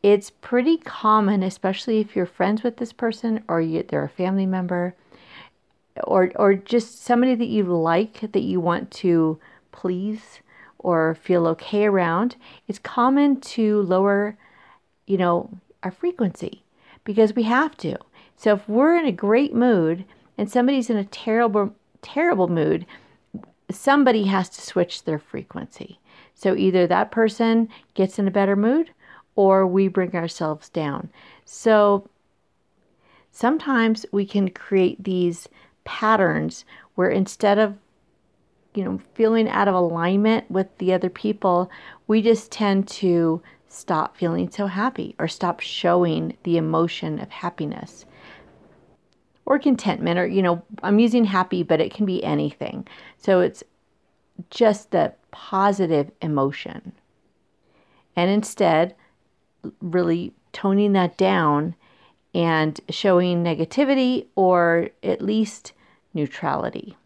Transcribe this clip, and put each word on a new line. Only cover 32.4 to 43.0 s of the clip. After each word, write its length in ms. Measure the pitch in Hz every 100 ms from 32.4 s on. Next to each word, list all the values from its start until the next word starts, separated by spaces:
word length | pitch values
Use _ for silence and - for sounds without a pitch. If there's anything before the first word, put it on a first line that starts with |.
| _ _ _ _ _ _ _ _ _
sometimes 760 | - 233 311 285 247 226 220 -
we 140 | 202
can 260 | 196 202 190
create 540 | - - 196 185 -
these 440 | 190 185 175 170 - _ _ _
patterns 800 | - - 220 220 180 151 156 - - - -
where 160 | - 180
instead 480 | 190 190 - 208 202
of, 180 | 214 202 _ _ _ _ _ _ _ _ _
you 80 | -
know, 160 | 185 190 -
feeling 340 | - 220 226 220
out 200 | - 202
of 60 |
alignment 760 | 185 175 165 175 196 214 226 -
with 180 | 185 190 -
the 140 | 180
other 180 | 185 185
people, 600 | - 214 208 190 175 185 - - - -
we 160 | 214
just 280 | 220 220 -
tend 380 | - 208 196 196
to 540 | -